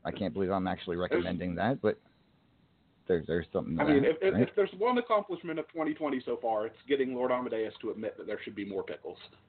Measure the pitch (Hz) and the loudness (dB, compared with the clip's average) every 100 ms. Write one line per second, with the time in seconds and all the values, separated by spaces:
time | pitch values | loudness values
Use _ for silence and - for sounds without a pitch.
0 | - 85 98 98 92 98 92 98 - 87 | -6 -4 -4 0 0 2 0 -2 -4 -2
1 | 90 - 87 87 90 87 104 135 107 - | 0 0 0 -2 -2 0 0 2 0 -2
2 | _ _ _ _ _ _ _ _ _ _ | _ _ _ _ _ _ _ _ _ _
3 | - 87 73 85 80 95 - 82 151 143 | 0 0 2 -2 0 -4 -2 0 4 6
4 | 143 160 190 185 - - 196 185 233 247 | 6 4 2 4 2 2 0 2 2 2
5 | 233 214 202 170 170 160 151 165 151 156 | 4 2 2 -8 -4 -6 -6 -4 -2 -2
6 | 151 131 139 120 113 107 113 - - 139 | -2 -2 -2 -2 0 0 -2 -8 0 2
7 | 131 123 127 127 123 113 107 - 113 101 | 2 2 2 2 0 -2 -2 -4 -6 -4
8 | 110 101 95 104 - 101 101 95 90 73 | -6 -6 -8 -6 -8 -8 -4 -4 -6 -8
9 | - - - - | -10 -14 -18 -20